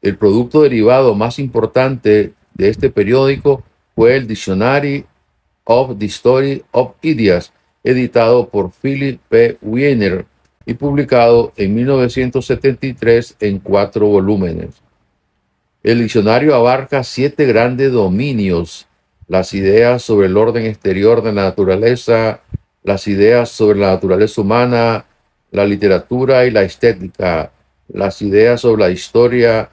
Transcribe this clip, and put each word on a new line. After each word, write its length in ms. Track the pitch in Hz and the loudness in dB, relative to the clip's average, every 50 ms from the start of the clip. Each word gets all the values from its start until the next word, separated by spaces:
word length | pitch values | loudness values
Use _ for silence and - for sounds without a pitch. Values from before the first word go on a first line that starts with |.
El 160 | - 101 98 | -2 -4 -4
producto 460 | - - 104 98 110 120 120 - 151 151 | 0 0 2 2 2 0 0 2 2 2
derivado 520 | 143 127 113 107 110 127 131 135 127 107 | 4 2 2 2 4 4 4 4 2 2
más 240 | 101 110 120 123 - | 0 -2 -4 -4 -6
importante 920 | 143 131 117 117 107 110 - 127 131 135 135 120 _ 107 107 107 101 - - _ _ _ _ | -8 -4 -2 -2 -2 0 0 0 0 0 -2 -2 _ 2 2 2 2 -2 -8 _ _ _ _
de 140 | - 92 101 | -2 -2 -2
este 180 | 110 - - 131 | -2 0 -2 -2
periódico 760 | - 107 101 98 120 131 135 139 139 135 - 143 139 127 - _ _ _ _ _ _ | 0 0 -2 0 0 0 2 0 -2 -2 0 -2 -2 -2 -4 _ _ _ _ _ _
fue 220 | - 110 117 127 | 0 2 2 2
el 100 | 135 127 | 2 -2
Dictionary 800 | 107 110 98 - - 95 95 107 123 135 143 143 143 139 139 139 _ _ _ _ _ _ _ _ _ _ _ _ | -6 -10 -10 -6 -6 -4 -2 0 0 0 0 -2 -4 -6 -8 -10 _ _ _ _ _ _ _ _ _ _ _ _
of 340 | - 117 123 131 127 123 101 | 0 2 2 2 0 -4 -8
the 80 | 107 | -8
Story 580 | 101 - - _ 120 127 131 139 139 139 - - _ | -8 -8 -2 _ 2 2 2 0 -2 -4 -6 -10 _
of 220 | _ 120 127 117 - _ - | _ -2 -2 -2 -6 _ -4
Ideas, 500 | 160 156 110 113 101 87 90 87 - _ _ _ _ _ _ _ | -4 -2 0 2 2 2 0 -2 -8 _ _ _ _ _ _ _
editado 640 | - 127 127 127 117 - 123 117 113 120 123 110 - | -2 -2 -2 -2 0 0 2 2 4 2 2 0 -2
por 240 | - 104 95 90 - | -4 -4 -4 -4 -8
Philip 480 | _ - 135 139 139 139 139 123 - _ _ | _ -6 -6 -6 -4 -6 -6 -8 -8 _ _
P. 300 | - 113 117 117 - - | 2 2 2 2 0 -6
Wiener 640 | - 104 110 123 139 143 139 117 104 95 90 92 90 _ _ _ _ _ _ _ _ | -10 -8 -4 -2 0 0 0 2 0 -2 -2 -4 -8 _ _ _ _ _ _ _ _
y 80 | - 117 | -10 -10
publicado 800 | 120 139 143 139 143 143 - 135 123 117 117 117 117 113 - _ | -6 -4 -4 -2 -2 -2 2 2 4 4 6 4 4 2 0 _
en 200 | - 104 95 104 | -6 -4 -2 -2
mil 120 | 113 120 | -2 0
novecientos 600 | 135 139 131 127 120 123 131 127 127 120 135 120 | 0 0 0 0 -2 -2 -4 -6 -4 -4 -6 -4
setenta 400 | - 131 113 - 139 123 - - | -4 -6 -2 0 -2 -2 -2 -6
y 80 | 135 123 | -10 -8
tres 420 | - - 117 117 117 117 - - _ | -4 0 2 2 2 2 -2 -10 _
en 180 | 107 104 98 95 | -4 -4 -4 -4
cuatro 480 | - - 98 101 101 101 - 110 104 | -6 -2 0 0 0 -2 -2 0 0
volúmenes. 640 | 104 104 98 95 98 107 101 92 87 82 82 82 82 - _ _ _ _ _ _ _ _ _ _ _ _ _ _ _ _ _ _ _ _ _ | 2 2 2 2 0 -2 -2 -2 -4 -6 -8 -10 -12 -16 _ _ _ _ _ _ _ _ _ _ _ _ _ _ _ _ _ _ _ _ _
El 200 | _ 107 117 120 | _ 0 0 0
diccionario 560 | 117 107 - 120 101 107 110 123 143 156 147 | 0 0 0 0 2 2 2 2 2 2 2
abarca 480 | 123 117 123 127 131 131 - - 135 123 | 4 2 2 2 0 -2 -4 -4 -6 -6
siete 420 | - - - 131 135 - - 151 | -6 -6 -4 -4 -4 0 0 0
grandes 460 | 131 113 110 117 123 127 123 135 135 127 | 2 2 2 2 0 -2 -2 -2 0 0
dominios: 960 | 120 104 92 90 101 131 147 135 113 101 95 90 85 85 82 - - - _ _ _ _ _ _ _ - _ | 0 0 0 0 -2 -2 -2 -2 -2 -2 -2 -2 -2 -4 -6 -12 -20 -20 _ _ _ _ _ _ _ -14 _
las 260 | 85 92 92 - - | -2 -2 -2 -2 -4
ideas 480 | 98 98 95 98 110 117 117 123 123 - | -2 0 2 4 4 4 4 2 0 -2
sobre 240 | - 113 104 98 | -2 0 2 2
el 100 | 92 92 | 2 2
orden 300 | 104 110 113 113 117 110 | 2 0 0 0 -2 -4
exterior 560 | 110 107 - _ 98 92 92 98 110 117 120 107 | -6 -8 -6 _ -4 -4 0 2 2 2 2 0
de 100 | 113 107 | -2 -2
la 120 | 101 98 | -2 -2
naturaleza, 960 | 95 92 - 98 92 95 95 107 117 123 123 - - 120 113 113 110 107 - _ _ - - _ _ _ _ _ | -2 -2 -2 0 0 0 0 2 0 0 -2 -2 -2 0 0 0 -2 -4 -6 _ _ -14 -14 _ _ _ _ _
las 240 | 95 101 95 - | -4 -4 -4 -2
ideas 420 | 101 101 95 101 110 120 120 120 113 | -4 0 2 4 4 4 4 0 -2
sobre 280 | - - 110 104 104 98 | -4 0 2 2 2 2
la 140 | 101 98 92 | 2 0 0
naturaleza 480 | 92 - 95 90 92 107 104 - - | 0 0 -2 0 0 0 0 -2 -4
humana, 680 | 104 98 110 117 123 123 123 117 117 117 113 107 - _ _ _ _ _ _ _ _ _ - | -2 0 0 0 0 0 0 0 0 0 -2 -4 -8 _ _ _ _ _ _ _ _ _ -4
la 120 | 101 101 | -2 0
literatura 800 | 101 101 98 101 101 95 87 - _ 123 123 131 135 135 127 123 | 0 -2 0 0 0 0 0 -2 _ -4 -4 0 2 2 2 2
y 60 | 127 | 2
la 120 | 113 110 98 | 2 0 0
estética, 880 | 95 - - - 117 110 92 92 92 - _ 98 90 85 80 76 - _ _ _ _ _ _ _ | 0 -2 0 0 0 0 0 -8 -16 -10 _ -4 -4 -2 -4 -6 -8 _ _ _ _ _ _ _
las 340 | _ - 98 98 98 95 - | _ -8 -6 -6 -6 -6 -6
ideas 420 | 107 101 95 104 110 117 123 117 - | -6 0 2 4 4 4 2 2 0
sobre 200 | 123 113 107 104 | 0 2 2 2
la 80 | 90 | 0
historia 800 | 90 90 - - _ 113 120 123 123 123 117 117 113 110 104 - | 0 -4 -8 -4 _ 2 2 2 2 2 2 2 2 0 -4 -6